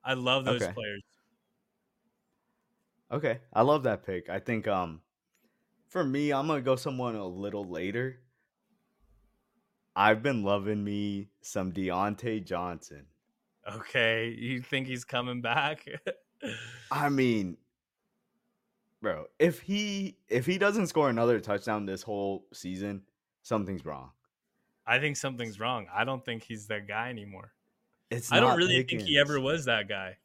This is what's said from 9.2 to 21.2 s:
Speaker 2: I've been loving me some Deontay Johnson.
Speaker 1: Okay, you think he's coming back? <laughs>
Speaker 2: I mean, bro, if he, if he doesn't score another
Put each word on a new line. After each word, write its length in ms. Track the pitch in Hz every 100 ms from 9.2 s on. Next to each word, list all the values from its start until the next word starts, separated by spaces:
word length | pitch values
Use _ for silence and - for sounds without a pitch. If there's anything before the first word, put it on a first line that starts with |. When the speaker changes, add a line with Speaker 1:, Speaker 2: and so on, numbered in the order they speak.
| _ _ _ _ _ _ _ -
Speaker 2:
I've 280 | 104 110
been 200 | 135 123
loving 400 | 98 101 98 107
me 460 | 104 101 104 101 101 _
some 300 | - 104 92
Deontay 720 | 90 92 90 101 104 123 110 85
Johnson. 600 | 90 90 85 - 73 71 _ _ _ _ _ -
Speaker 1:
Okay, 580 | 110 - 131 113 113 113
you 320 | 113 123 131
think 260 | 127 135 131
he's 180 | 131 -
coming 360 | 127 123 123
back? 440 | 120 127 143 156 - - - - _ _
<laughs> 500 | - 110 - - -
Speaker 2:
I 180 | 139 147
mean, 480 | 139 127 113 92 82 _ _ _ _ _ _ _ _ _ _ _ _ _ _
bro, 260 | 104 80 - _
if 200 | 165 175
he, 560 | - 202 208 196 196 - _
if 180 | 120 123
he 120 | 185
doesn't 300 | 196 208 175
score 220 | 160 143
another 300 | 117